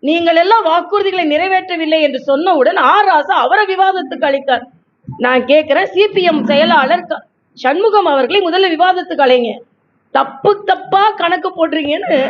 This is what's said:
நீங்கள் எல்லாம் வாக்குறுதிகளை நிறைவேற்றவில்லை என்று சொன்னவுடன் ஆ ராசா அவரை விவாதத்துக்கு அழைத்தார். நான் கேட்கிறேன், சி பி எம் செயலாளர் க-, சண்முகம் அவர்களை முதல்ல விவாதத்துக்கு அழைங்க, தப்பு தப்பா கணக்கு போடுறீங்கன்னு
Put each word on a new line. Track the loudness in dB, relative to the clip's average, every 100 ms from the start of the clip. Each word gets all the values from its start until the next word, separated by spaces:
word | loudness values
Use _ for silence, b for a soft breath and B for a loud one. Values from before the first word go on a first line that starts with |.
நீங்கள் | 0 0 2 2
எல்லாம் | 4 2 2
வாக்குறுதிகளை | 0 0 -2 -2 -2 0
நிறைவேற்றவில்லை | 0 0 -2 -2 -6 -2 0
என்று | 0 -2
சொன்னவுடன் | -2 -2 0 2 2 2
ஆ | 2 2
ராசா | 2 2 0 0
அவரை | 0 0 0
விவாதத்துக்கு | 0 0 0 -6 -6 -2
அழைத்தார். | -2 -2 -4 -4 _ _ _ -18
நான் | -6 0 0 2
கேட்கிறேன், | 2 2 0 0
சி | 0 0
பி | 2
எம் | 0 0 0
செயலாளர் | 0 2 2 2 -2 -4
க-, | -10 -12 _ _ -6
சண்முகம் | -4 0 2 2 2
அவர்களை | 0 0 0
முதல்ல | 0 0 0
விவாதத்துக்கு | 2 0 0 -4 0 2
அழைங்க, | 2 0 -8 -16 _ _ _ _ -4
தப்பு | -4 -2 -2 -2
தப்பா | -2 -4 0 0 0
கணக்கு | 0 -2 -2 -4
போடுறீங்கன்னு | -2 -2 -2 -4 -6 -2 -2 -2